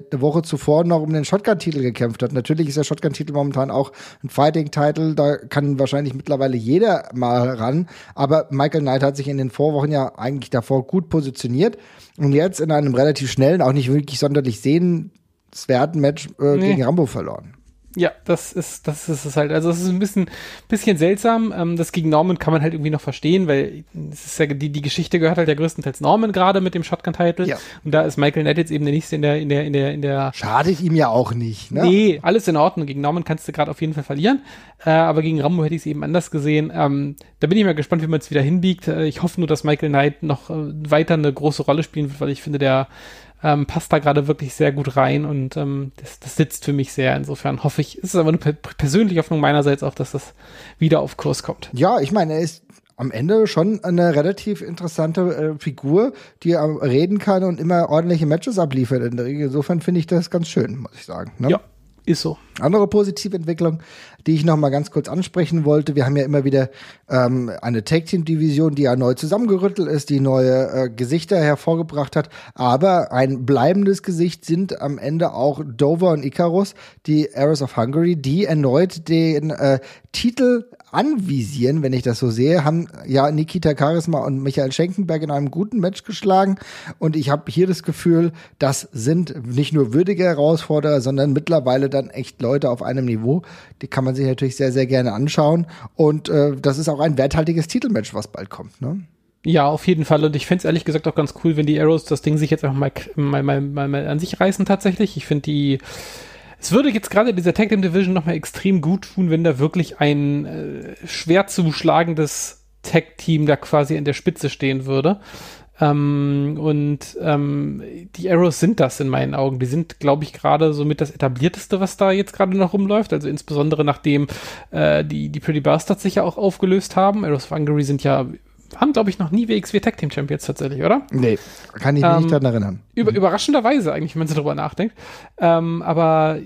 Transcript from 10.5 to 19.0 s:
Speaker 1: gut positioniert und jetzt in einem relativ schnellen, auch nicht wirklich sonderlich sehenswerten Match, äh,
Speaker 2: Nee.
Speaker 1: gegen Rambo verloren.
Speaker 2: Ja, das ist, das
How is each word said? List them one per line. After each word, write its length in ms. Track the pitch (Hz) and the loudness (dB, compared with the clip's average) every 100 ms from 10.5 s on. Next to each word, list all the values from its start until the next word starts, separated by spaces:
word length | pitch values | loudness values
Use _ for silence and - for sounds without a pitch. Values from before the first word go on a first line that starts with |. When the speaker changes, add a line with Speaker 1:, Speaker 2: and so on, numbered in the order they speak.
| 123 - 135 127 | -4 0 0 0
Speaker 1:
gut 240 | 190 165 | -2 0
positioniert 640 | 165 135 127 123 127 214 - - - - - | -2 -2 -6 -4 0 0 0 -20 -20 -18 -2
und 160 | 143 | 2
jetzt 280 | 139 180 180 | 4 2 -2
in 100 | 156 | 0
einem 220 | 151 143 | 2 2
relativ 360 | 123 143 139 131 | 4 4 2 -2
schnellen, 300 | 120 135 180 | 2 4 4
auch 140 | 131 | 4
nicht 180 | 143 127 | 2 2
wirklich 260 | 143 139 131 | 0 0 -2
sonderlich 440 | 143 143 131 110 | 0 0 0 -2
sehenswerten 1400 | 135 160 180 170 156 _ _ _ _ - - 127 151 165 | 0 2 2 0 -4 _ _ _ _ -12 0 2 2 2
Match, 280 | 139 151 - - | 0 0 -8 -2
äh, 160 | 143 143 | 2 2
Speaker 2:
Nee. 120 | 190 | 2
Speaker 1:
gegen 140 | 185 | 2
Rambo 200 | 123 175 | 2 2
verloren. 520 | 143 113 78 53 - - _ _ _ | 0 -2 -8 -10 -16 -20 _ _ _
Speaker 2:
Ja, 160 | - 175 - | -2 -2 -2
das 300 | - 170 - | -2 -2 -2
ist, 340 | 185 - - - | -8 -8 -8 -8
das 220 | 147 | -8